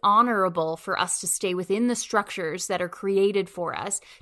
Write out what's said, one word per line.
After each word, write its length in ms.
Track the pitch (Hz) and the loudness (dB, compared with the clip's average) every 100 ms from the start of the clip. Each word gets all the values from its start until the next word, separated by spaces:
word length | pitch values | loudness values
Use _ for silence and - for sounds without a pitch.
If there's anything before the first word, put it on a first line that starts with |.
honorable 720 | 202 208 240 214 185 170 160 165 | 4 6 4 4 2 0 -2 -2
for 200 | - 180 | -4 -2
us 220 | - - | 0 -2
to 80 | 190 | -2
stay 260 | - 190 | -2 -2
within 340 | 180 180 202 240 | -2 0 2 2
the 100 | 233 | 0
structures 720 | - 220 - - 160 180 - | 0 -2 -2 -6 -6 -6 -4
that 140 | 180 | -4
are 60 | 175 | -4
created 640 | - 196 196 196 202 185 | -4 0 4 4 2 -2
for 280 | - 165 80 | -4 -6 -4
us, 220 | 165 - - - | -6 -6 -10 -20